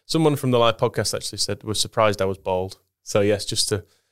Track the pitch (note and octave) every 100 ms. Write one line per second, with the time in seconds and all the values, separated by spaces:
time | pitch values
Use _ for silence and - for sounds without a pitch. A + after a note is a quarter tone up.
0 | - D#3+ D#3 C#3+ C3 A#2+ A#2 - A#2+ -
1 | G#2 - - G2+ - G2+ A2 G2+ - -
2 | G#2+ G2+ G2 F#2 - F#2 F#2+ - _ _
3 | - G#2+ G2+ G2+ - A2 - G2+ - _
4 | _